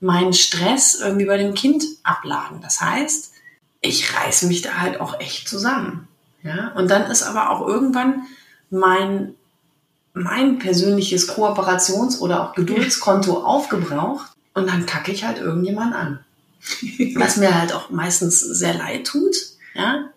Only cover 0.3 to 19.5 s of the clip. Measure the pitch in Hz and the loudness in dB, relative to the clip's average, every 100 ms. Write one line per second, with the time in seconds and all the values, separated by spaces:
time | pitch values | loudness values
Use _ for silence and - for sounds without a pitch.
0.3 | 180 - 170 180 269 - - 202 196 196 | 4 2 2 0 2 2 2 0 0 2
1.3 | 196 202 202 269 302 302 - - - 147 | 2 0 0 2 2 0 -4 -4 -4 -2
2.3 | 147 - 160 170 - 170 226 302 - - | -6 -6 -10 -6 -2 0 0 -2 -4 -8
3.3 | - - - _ _ - - - - - | -20 -20 -20 _ _ -2 0 0 -2 0
4.3 | - 180 175 - - 185 185 - - - | 2 2 0 -2 -4 -4 -4 -6 -8 -8
5.3 | - - 202 233 269 180 165 - _ _ | -10 -8 -4 -2 -2 -2 -8 -12 _ _
6.3 | _ 156 175 226 190 185 196 - 240 - | _ -8 -6 -6 0 2 4 2 0 0
7.3 | 214 - - - 220 269 254 262 269 - | 0 0 0 0 0 2 2 2 0 -4
8.3 | - - _ _ 185 190 190 196 196 196 | -14 -20 _ _ 2 4 4 2 -2 -4
9.3 | - _ _ _ _ _ _ _ 185 175 | -10 _ _ _ _ _ _ _ -6 -4
10.3 | 233 269 247 185 175 196 202 190 180 180 | 2 2 2 2 2 4 2 2 0 0
11.3 | - 214 196 185 180 190 196 254 - 175 | 0 0 2 0 2 2 2 0 0 0
12.3 | 175 - - 170 214 254 - - 196 190 | 0 -2 -2 0 2 2 2 4 4 4
13.3 | 170 - 277 - 196 156 147 190 277 - | 0 2 0 2 -2 -2 -2 -4 -4 -10
14.3 | _ _ 196 190 175 175 160 - 196 226 | _ _ -2 0 0 -2 -4 -6 -6 -4
15.3 | - 170 165 185 208 233 233 160 139 - | -4 -4 -2 0 0 -2 -2 -4 -6 -12
16.3 | _ _ _ - - 247 - 247 254 214 | _ _ _ -12 -8 -6 -2 -2 2 0
17.3 | 202 190 170 170 - - 175 175 175 170 | 4 4 4 2 -2 -6 -4 0 0 2
18.3 | - - 175 170 170 156 - - 294 381 | 2 0 0 0 -2 -4 -6 -4 0 2
19.3 | - - | 0 -4